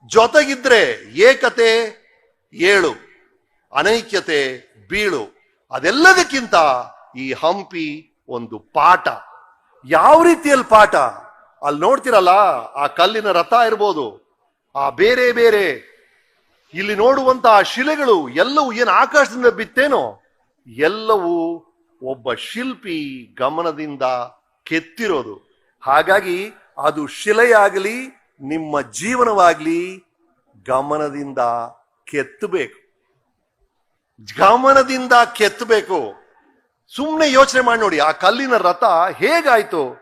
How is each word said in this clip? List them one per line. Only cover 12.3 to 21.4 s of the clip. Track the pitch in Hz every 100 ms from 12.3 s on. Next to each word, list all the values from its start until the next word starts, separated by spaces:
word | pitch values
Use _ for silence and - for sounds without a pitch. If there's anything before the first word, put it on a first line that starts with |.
| 190 196 131 113
ಆ | 139 147
ಕಲ್ಲಿನ | - 185 220 208
ರಥ | 175 170 233
ಇರ್ಬೋದು, | 226 220 208 156 117 95 _ _ _ _ _
ಆ | 135 139
ಬೇರೆ | 123 208 247 247
ಬೇರೆ | 233 233 208 180 120 - _ _ _ _ _ _ _ _
ಇಲ್ಲಿ | 160 202
ನೋಡುವಂತಹ | 202 233 269 262 254 233 214 185
ಶಿಲೆಗಳು | 240 277 302 269 190 131 135
ಎಲ್ಲವೂ | 226 294 269
ಏನ್ | 220 226
ಆಕಾಶದಿಂದ | 190 262 302 240 240 247
ಬಿತ್ತೇನೋ, | 185 - - 285 233 120 101 _ _ _ _ 127 113
ಎಲ್ಲವೂ | 156 214 220 208 170 170